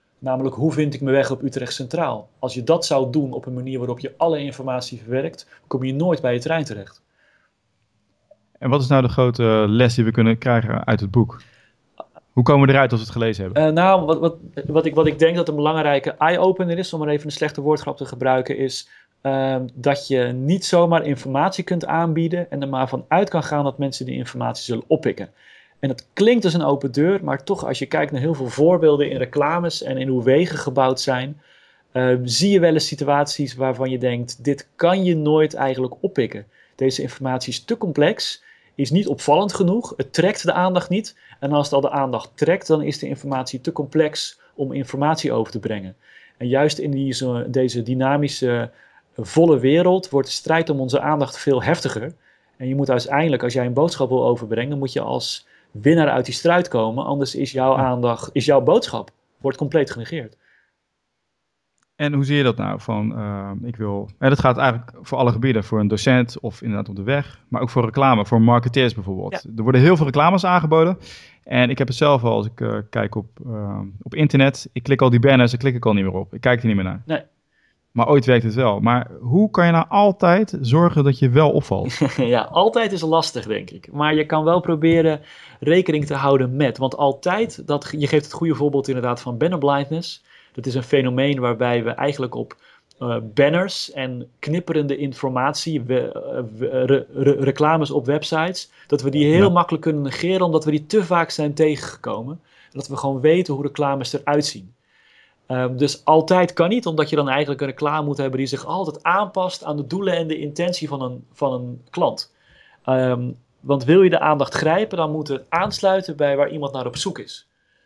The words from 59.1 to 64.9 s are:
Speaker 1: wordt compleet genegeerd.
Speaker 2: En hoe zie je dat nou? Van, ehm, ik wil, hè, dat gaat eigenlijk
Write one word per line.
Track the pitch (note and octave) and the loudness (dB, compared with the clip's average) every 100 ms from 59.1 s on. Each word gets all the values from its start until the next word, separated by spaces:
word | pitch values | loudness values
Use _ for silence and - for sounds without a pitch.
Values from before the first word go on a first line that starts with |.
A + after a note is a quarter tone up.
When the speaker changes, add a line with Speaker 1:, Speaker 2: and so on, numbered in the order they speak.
| _ _ _ | _ _ _
Speaker 1:
wordt | C#3 - | -6 -4
compleet | C#3+ D#3+ C#3 | -2 -2 -2
genegeerd. | A#2+ A2 E3 A2 _ _ _ _ _ _ _ _ _ _ _ _ _ _ _ _ _ | -6 -10 -10 -12 _ _ _ _ _ _ _ _ _ _ _ _ _ _ _ _ _
Speaker 2:
En | D3 | -2
hoe | C#3+ C3+ | 0 2
zie | D3 | 2
je | |
dat | C3 A2+ | 2 0
nou? | G2+ G#2 | -4 -6
Van, | A2 G#2+ G#2+ A2+ | -6 -4 -4 -4
ehm, | G#2 G2+ G2 G2 A#2+ | -8 -8 -8 -10 -10
ik | A2+ | -6
wil, | G#2 G2+ G#2 - | -6 -6 -8 -2
hè, | D3 | 2
dat | D3 | 4
gaat | C3+ A#2+ | 2 4
eigenlijk | C3 A#2+ - | 0 0 -8